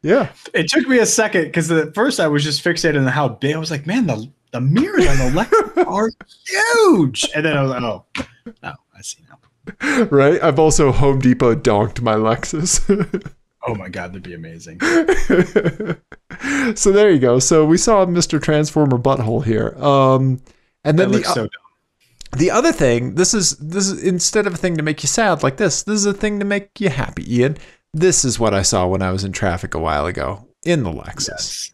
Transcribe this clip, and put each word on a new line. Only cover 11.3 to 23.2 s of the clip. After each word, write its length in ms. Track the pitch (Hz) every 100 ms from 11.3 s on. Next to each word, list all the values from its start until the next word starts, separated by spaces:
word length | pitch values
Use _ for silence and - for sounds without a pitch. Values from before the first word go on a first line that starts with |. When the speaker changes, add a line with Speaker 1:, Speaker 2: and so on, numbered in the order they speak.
| 123 127 113
Speaker 1:
donked 460 | 123 104 107 -
my 120 | 117 107
Lexus. 640 | 110 120 - 156 175 - - 202 175 190 -
<laughs> 20 | - _ _ 123
Speaker 2:
Oh 80 | 110
my 140 | 92
God, 220 | 92 87
that'd 100 | 90
be 100 | 90
amazing. 460 | 85 82 82 - 165
Speaker 1:
<laughs> 1200 | 311 339 320 370 - 175 175 214 180 - 208 - _ - _ - 269 285 262 214
So 160 | -
there 200 | 196 208
you 80 | 156
go. 200 | 123 123
So 260 | - 165 151
we 120 | 175
saw 280 | - 214 185
Mister 340 | 175 - 156
Transformer 580 | - 151 151 151 147 123
butthole 460 | 127 135 110 113
here. 320 | 113 110 110 -
Um, 560 | 143 139 131 131 131 127 - _ _ _
and 140 | 147 156
then 140 | 196
Speaker 2:
That 0 |
Speaker 1:
the 60 | 208
Speaker 2:
looks 120 | -
Speaker 1:
o- 20 |
Speaker 2:
so 80 | 147
dumb. 960 | 107 - _ _ _ _ _ _ - 131
Speaker 1:
the 120 | 160
other 200 | 220 320
thing, 440 | - 131 120 123
this 180 | -